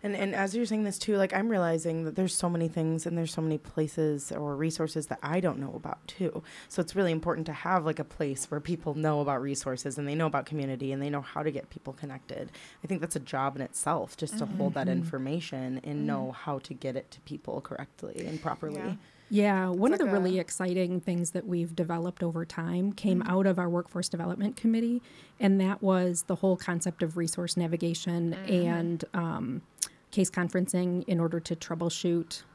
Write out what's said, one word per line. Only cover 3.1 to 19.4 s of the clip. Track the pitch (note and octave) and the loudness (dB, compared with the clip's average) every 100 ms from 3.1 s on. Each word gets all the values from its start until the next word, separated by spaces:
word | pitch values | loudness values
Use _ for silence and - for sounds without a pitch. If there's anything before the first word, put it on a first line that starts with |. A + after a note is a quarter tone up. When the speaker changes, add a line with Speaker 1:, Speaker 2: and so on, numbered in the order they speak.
| E3+ | -2
Speaker 1:
there's | E3 | -2
so | - | 0
many | D#3+ D3+ | 0 0
places | - - D#3 - D#3 D3 - | -2 -2 0 2 2 2 -4
or | - D3 | -4 -4
resources | C#3 D#3+ D#3+ D#3+ D#3+ D3 | 0 0 0 -2 -2 -4
that | B2+ | -6
I | C#3+ F3 | -2 0
don't | F3+ C3+ | 0 -2
know | C#3 | -6
about | - D3+ - - | -8 -8 -10 -10
too. | - F3+ - - - - | -4 -2 -2 -10 -18 -8
So | - | -4
it's | E3 | -2
really | G3 F#3 | 2 2
important | D#3+ E3 D#3 D#3+ | 2 0 -2 -4
to | |
have, | C#3+ E3+ F#3 D#3 | -6 0 2 2
like, | D#3 | -2
a | |
place | - - D3 C3+ - | -6 -4 -4 -2 -4
where | D3+ | -4
people | D3 F3 D#3+ | -2 -4 -2
know | D3 D#3 D3 | 0 2 2
about | C#3+ C3+ | 2 0
resources | C#3 C#3 C3+ B2+ C#3+ C3 | 0 -2 -4 -4 -4 -4
and | C#3+ | -2
they | |
know | D3+ D#3+ | 0 2
about | C#3 | 0
community | B2+ D3+ C3+ C3 C3+ | -2 -4 -2 -2 -2
and | C3+ | -2
they | C#3+ | -2
know | D3 | -4
how | C3 D3+ | -4 -2
to | D3+ | -2
get | C#3 - | -4 -10
people | - - | -12 -12
connected. | C3 C#3+ C3 - - C#3 - - - | -10 -12 -12 -10 -10 -10 -12 -20 -14
I | E3 | -4
think | F#3 | -2
that's | E3 D#3 | -2 -4
a | |
job | B2 C3 C3+ C3+ | -4 0 0 -2
in | |
itself, | C3 - - D#3+ G2+ - | -6 -4 0 0 -2 -6
just | D#3 G#3+ | -6 -4
to | |
hold | G#3+ F#3+ F#3 | -4 0 0
that | - F3+ | 2 2
Speaker 2:
Mm-hmm. | F3+ | 0
Speaker 1:
information | E3 C#3 C3 E3 E3 C3+ B2+ C3 | 0 -4 -2 -4 -4 -6 -4 -6
and | D3 D3 | -4 -2
Speaker 3:
Mm-hmm. | D3 | 0
Speaker 1:
know | C#3 C3 | -2 -4
how | B2 - C#3 | -6 -6 -6
to | - | -6
get | B2+ C3+ C3 | -8 -4 -6
it | - | -8
to | - | -20
people | - - - - | -12 -10 -6 -8
correctly | - - C#3+ - - - F3 | -8 -10 -10 -12 -12 -8 -6
and | D#3 | -4
properly. | D#3+ - D#3 D3 | -4 -4 -6 -6
Speaker 3:
Yeah. | - F#3 - - - | -6 -8 -12 -20 0
Speaker 2:
Yeah, | G#3 | 4